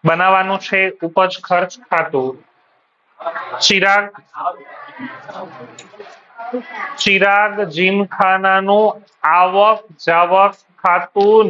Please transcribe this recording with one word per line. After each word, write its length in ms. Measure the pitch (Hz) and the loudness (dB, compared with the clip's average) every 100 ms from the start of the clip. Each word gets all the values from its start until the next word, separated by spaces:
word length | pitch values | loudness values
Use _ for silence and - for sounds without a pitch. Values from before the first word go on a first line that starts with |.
બનાવવાનું 560 | 160 165 185 190 190 196 - | 0 2 2 2 0 -4 -4
છે 140 | 190 190 185 170 | -2 -2 -4 -4
ઉપજ 260 | 165 185 180 - | 0 0 -2 -2
ખર્ચ 240 | 180 180 - _ | -2 -2 -8 _
ખાતું. 420 | 170 156 151 131 131 _ _ _ _ _ _ _ _ 170 - - - - | -4 -2 -4 -4 -8 _ _ _ _ _ _ _ _ -12 -12 -12 -4 0
ચિરાગ, 400 | 196 196 202 202 - _ - - - - - - - 262 - - 185 185 - 165 - 196 208 202 - _ - 233 247 240 - - - | 2 2 0 -2 -12 _ -10 -10 -10 -20 -20 -20 -16 -16 -16 -18 -16 -16 -18 -20 -20 -20 -20 -20 -20 _ -16 -10 -10 -10 -14 -14 -6
ચિરાગ 520 | - 190 202 202 208 202 196 151 | -2 2 2 2 0 -2 -8 -2
જીમખાનાનું 1120 | 185 196 196 - 190 190 190 190 196 208 214 202 _ _ 151 | -2 0 -4 -2 0 2 2 0 2 2 2 -2 _ _ 0
આવક 500 | 170 185 190 208 214 - 156 - | 4 4 4 4 2 -4 -8 0
જાવક 500 | 170 175 190 196 202 _ _ | 2 4 4 2 0 _ _
ખાતું 640 | 190 180 180 - 202 220 208 | 0 0 -2 0 4 4 4